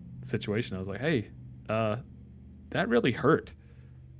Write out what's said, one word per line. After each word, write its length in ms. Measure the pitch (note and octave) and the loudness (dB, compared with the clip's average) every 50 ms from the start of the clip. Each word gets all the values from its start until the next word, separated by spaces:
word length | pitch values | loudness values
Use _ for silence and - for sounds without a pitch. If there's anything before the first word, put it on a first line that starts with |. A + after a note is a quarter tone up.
| - - - - - | -14 -12 -12 -10 -4
situation. 520 | - - G#2 - - G2+ G#2+ B2 - G2 | -2 -2 -2 0 2 2 2 0 0 -2
I 60 | F#2 | -4
was 80 | F#2+ G2 | -4 -4
like, 120 | F#2+ G2+ | -4 0
"Hey, 300 | B2+ D#3+ E3 A#2+ G2+ - - - - - - - - - | 2 4 4 4 2 0 -6 -14 -14 -14 -14 -14 -4 0
uh, 280 | A2 A2+ A2+ G#2+ G#2+ A#2+ - - - - - - - - - - - - - - | 2 4 4 4 2 0 -4 -10 -14 -16 -16 -16 -16 -16 -16 -16 -16 -16 -12 -4
that 180 | - C#3+ F3+ A#3+ | 0 0 2 6
really 240 | A#3 A#3 - D3 A2 | 6 6 6 6 4
hurt 400 | - - C3 D#3 - - - - - - - - - - - - - - - - - | 4 4 4 4 4 2 -4 -12 -18 -18 -18 -18 -18 -18 -18 -18 -18 -18 -18 -18 -8